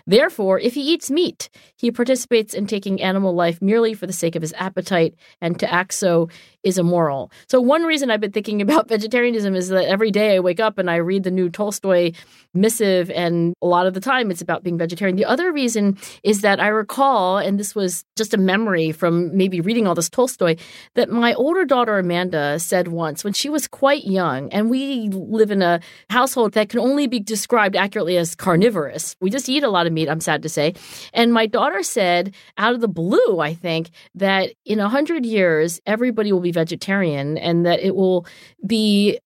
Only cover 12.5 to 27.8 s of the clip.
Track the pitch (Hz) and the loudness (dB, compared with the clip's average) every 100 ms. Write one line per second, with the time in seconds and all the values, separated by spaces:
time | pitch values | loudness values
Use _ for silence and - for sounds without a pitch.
12.5 | 185 220 226 202 185 175 170 170 170 170 | 0 0 2 2 2 0 -2 -2 0 0
13.5 | - 175 175 185 185 247 254 220 175 175 | 0 0 2 2 -2 -2 0 -2 -4 -6
14.5 | 156 185 170 170 175 196 185 - 262 359 | -6 -4 -4 -4 -2 -2 0 0 0 0
15.5 | 294 247 220 202 190 - - - 208 202 | 0 -2 0 0 -2 -8 -4 -2 2 2
16.5 | 196 208 214 208 262 277 233 185 196 175 | 2 2 0 -2 0 2 4 2 0 0
17.5 | 202 202 208 185 - - - 214 208 190 | -2 -4 -4 -4 -4 -8 -6 -2 2 2
18.5 | 196 220 170 160 156 170 170 170 190 185 | 2 2 0 -2 0 0 0 0 0 0
19.5 | 175 180 233 196 165 160 - 247 - 175 | 0 -2 0 0 0 -2 0 -2 0 0
20.5 | 165 - - - - - 233 233 - 277 | -2 -8 -20 -6 -2 0 2 2 2 0
21.5 | 381 285 254 233 202 180 175 180 160 143 | 0 2 2 2 0 0 -2 -2 -2 -2
22.5 | 151 - 185 175 170 160 147 208 - 277 | -2 -2 -2 -2 -4 -6 -6 -6 -4 -4
23.5 | 302 - - 269 294 196 190 165 131 143 | -4 -6 0 2 2 0 0 0 -2 -4
24.5 | 202 226 262 277 254 214 190 - 220 208 | -2 0 0 -2 -4 -4 -6 -2 0 2
25.5 | 196 175 170 - - - 240 262 262 208 | 2 2 0 -4 -20 -4 0 0 0 0
26.5 | 220 208 233 247 285 269 240 202 214 - | 0 0 0 0 2 0 -2 -4 -6 0
27.5 | 233 202 196 | 2 2 2